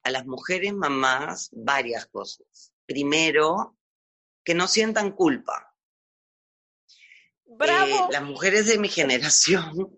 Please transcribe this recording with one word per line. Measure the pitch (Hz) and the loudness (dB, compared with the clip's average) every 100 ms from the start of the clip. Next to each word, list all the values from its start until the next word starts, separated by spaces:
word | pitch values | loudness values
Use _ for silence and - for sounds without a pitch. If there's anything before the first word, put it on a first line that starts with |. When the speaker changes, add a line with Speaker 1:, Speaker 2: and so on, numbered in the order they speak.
Speaker 1:
A | 127 | -4
las | 131 127 | -6 -8
mujeres | 127 - 185 196 | -12 -6 -4 -4
mamás, | 202 151 135 131 131 156 180 - | -4 -2 0 0 0 -4 -10 -14
varias | 117 113 139 120 113 - | -8 -2 -2 -2 -8 -8
cosas. | 101 98 - _ - - _ - | -12 -12 -16 _ -20 -20 _ -8
Primero, | 135 143 156 160 151 156 185 - _ _ _ _ _ _ _ | -4 0 2 2 2 2 0 -6 _ _ _ _ _ _ _
que | - | -2
no | 170 185 | 0 2
sientan | 220 220 220 202 | 2 2 0 -2
culpa. | 196 170 123 - - - _ _ _ _ _ _ _ _ _ _ _ _ - - - _ _ | 2 2 2 -4 -10 -12 _ _ _ _ _ _ _ _ _ _ _ _ -20 -20 -20 _ _
Speaker 2:
¡Bravo! | _ 226 311 349 403 415 359 | _ -2 2 4 2 2 0
Speaker 1:
Eh, | |
las | 143 | -2
mujeres | 143 139 190 208 214 | -4 -2 2 2 4
de | 214 | 2
mi | 202 | 2
generación | - 143 127 147 - - 180 160 160 190 | 0 2 2 2 2 4 2 0 -6 -8